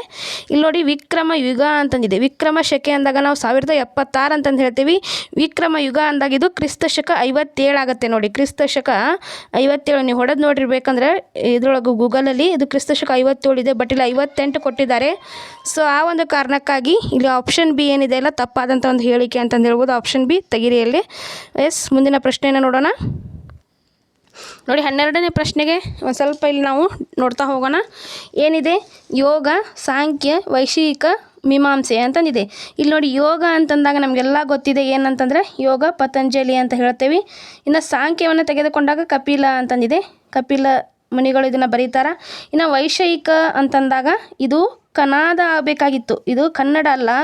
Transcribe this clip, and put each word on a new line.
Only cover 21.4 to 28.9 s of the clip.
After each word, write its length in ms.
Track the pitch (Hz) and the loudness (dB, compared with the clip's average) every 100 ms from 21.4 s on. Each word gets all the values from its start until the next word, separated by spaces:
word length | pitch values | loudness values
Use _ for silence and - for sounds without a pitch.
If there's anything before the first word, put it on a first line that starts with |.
| - - 285 | -10 -2 -2
ಎಸ್, 260 | - - | -2 0
ಮುಂದಿನ 220 | 269 277 277 | 2 4 2
ಪ್ರಶ್ನೆನ 380 | 269 - 277 269 | 0 -2 0 2
ನೋಡೋಣ. 260 | 262 262 302 494 - - - - - - _ _ _ _ _ _ _ - - - - | 2 2 0 -2 -6 -8 -12 -18 -20 -20 _ _ _ _ _ _ _ -20 -20 -14 -2
ನೋಡಿ, 140 | 285 | 0
ಹನ್ನೆರಡನೇ 460 | 285 269 294 320 349 | 0 0 0 0 0
ಪ್ರಶ್ನೆಗೆ 760 | 339 302 302 302 339 - - | 0 -2 -2 0 -2 -4 -8
ಒಂದ್ 100 | 262 | -6
ಸ್ವಲ್ಪ 300 | 254 285 294 | -2 -2 0
ಇಲ್ಲಿ 180 | 294 285 | -2 0
ನಾವು 280 | 277 277 370 - - - | 0 0 -2 -4 -10 -2
ನೋಡ್ತಾ 260 | 254 - | -2 -2
ಹೋಗೋಣ. 320 | 277 262 254 320 440 - - - - | -2 -2 -2 -2 -4 -10 -18 -18 -8
ಏನಿದೆ? 520 | - 302 320 294 370 - | 0 2 2 0 -2 -4